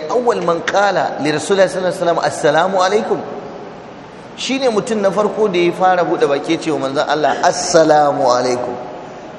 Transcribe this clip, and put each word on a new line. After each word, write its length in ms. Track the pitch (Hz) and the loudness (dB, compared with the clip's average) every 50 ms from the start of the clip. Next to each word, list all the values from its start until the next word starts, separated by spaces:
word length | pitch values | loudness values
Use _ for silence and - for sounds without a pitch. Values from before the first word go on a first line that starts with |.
| 156 - | 0 0
awwal 320 | - 247 240 240 214 190 175 | -2 0 0 0 0 0 0
man 180 | 170 170 165 | 0 -2 -2
qala 560 | - - - 196 202 202 185 160 135 - - 120 | -2 -2 0 2 2 2 2 0 -2 -2 -4 -4
li 120 | 135 151 | -2 -2
Rasulullah 340 | 151 151 - - 196 190 190 | -2 -2 0 0 4 4 4
sallallahu 240 | 165 175 185 185 180 | 2 2 -2 -2 -2
alaihi 120 | - - | -2 0
wasallam, 180 | 175 170 165 147 | 0 0 0 2
"Assalamu 540 | - 123 - - 165 151 147 156 175 190 196 185 | 0 -2 -2 2 2 2 4 4 2 2 2 2
alaikum." 400 | 180 190 208 220 214 - 202 - - - - - - - - - - - - - - - - - - - - - - - - - | 2 2 2 0 0 0 -4 -4 -4 -8 -10 -12 -12 -14 -14 -14 -16 -16 -16 -18 -18 -18 -18 -18 -18 -20 -20 -20 -20 -18 -12 -10
Shine 320 | - - 254 269 269 247 | -6 -4 -2 0 0 0
mutum 320 | 220 202 - - 220 214 | 0 0 -2 -2 -2 0
na 80 | 196 190 | 0 0
farko 380 | 170 202 208 202 - 202 220 208 | 0 2 0 0 0 0 0 2
da 80 | 180 175 | 2 2
ya 140 | 175 170 170 | 2 2 2
fara 300 | 175 185 185 185 180 170 | 2 2 2 4 2 2
buɗe 200 | 156 170 151 156 143 | 0 2 0 2 2
baki 240 | 139 139 139 - 165 | 2 0 0 -2 -2
ya 40 | 156 | -2
ce 80 | - 160 | 0 -2
wa 80 | 143 135 135 | -2 -2 -2
manzon 160 | 131 135 147 143 - | -2 -2 -2 0 0
Allah, 260 | 147 151 151 135 117 - | 0 0 2 0 0 2
"Assalamu 880 | - 180 147 - - - - 160 156 156 151 151 147 143 139 139 135 123 | 2 0 2 0 -2 2 4 4 6 6 6 6 6 4 2 2 2 2
alaikum." 440 | 120 123 127 127 127 123 - - 123 123 - - - - - - - - - - - | 4 2 2 0 -2 -2 -4 -6 -8 -10 -10 -12 -14 -14 -14 -16 -16 -16 -16 -16 -12